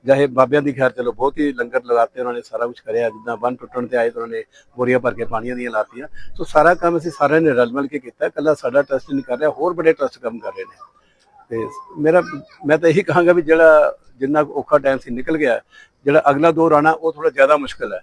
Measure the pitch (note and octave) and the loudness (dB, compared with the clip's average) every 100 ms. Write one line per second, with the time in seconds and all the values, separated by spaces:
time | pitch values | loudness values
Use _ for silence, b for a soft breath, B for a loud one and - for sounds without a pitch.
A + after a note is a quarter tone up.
0 | B2 C3+ C#3 B2+ B2+ D3 C#3+ C3 C3 B2+ | 2 2 2 2 2 2 -2 -2 -2 -2
1 | A#2+ A2 C3+ D3+ D3 B2 A#2+ B2+ B2 A#2 | -6 -2 -4 -2 -4 -4 -6 -6 -2 0
2 | A#2 B2+ B2 A#2+ - A2+ A#2+ A#2+ A2 A2+ | 0 -2 -8 -8 -10 -8 -8 -8 -8 -4
3 | A#2 A2 A#2 A2+ A#2+ B2 A#2+ B2+ A#2+ B2 | -4 -6 -10 -6 -6 -6 -12 -10 -6 -2
4 | A#2 A#2 A#2 A2+ - b _ A#2+ B2 B2+ | -2 -4 -10 -10 -12 b _ -6 0 0
5 | A#2+ A2+ A2+ A2+ A#2+ B2 B2 A2 G#2 A#2 | -2 -4 -6 -6 -6 -8 -6 -6 -6 -10
6 | D3+ B B - - D#3 D#3+ F3 E3+ E3+ | -14 B B -8 0 4 4 4 0 -2
7 | E3 - C#3+ D#3 D#3+ B2 A#2+ C3 C#3 D3 | -6 -2 2 2 2 2 0 -2 -6 -8
8 | B2+ _ D#3+ D#3+ D3+ D3 B2+ C3+ C#3 C3+ | -12 _ -6 -2 -2 -2 0 -2 0 -6
9 | - C#3 C3 B2 D3+ - E3+ E3+ D#3+ D#3+ | -4 -8 -6 -2 -2 -2 -4 0 0 0
10 | C3 - A#2+ A#2 - F#2+ F#2+ _ - _ | -6 -6 -12 -10 -12 -12 -16 _ -20 _
11 | _ _ _ _ _ A2+ G#2+ - - - | _ _ _ _ _ -8 -8 -12 -18 -2
12 | D3+ F3 E3 C#3+ - _ C#3+ D#3 E3 D#3+ | 2 2 0 -14 -18 _ -2 2 4 2
13 | F#3 F#3 F3 F3 D3+ D#3+ D#3+ D3+ D3 - | 2 2 4 2 4 6 8 8 4 -2
14 | _ _ C3+ D3+ C#3+ C#3 - D3 C#3 C3 | _ _ -2 0 0 -6 0 2 2 -2
15 | - A#2+ D3 D#3+ C#3+ A2 _ b b _ | -6 -8 -4 -2 0 -2 _ b b _
16 | C#3 D3+ - C#3 E3+ E3 E3 D3 D#3 D#3+ | 2 4 4 4 2 4 4 4 4 2
17 | D#3+ D3+ D#3 C3 C#3 D3 C3 - A2+ F#2+ | -4 -2 -4 4 4 4 -2 -8 -8 -8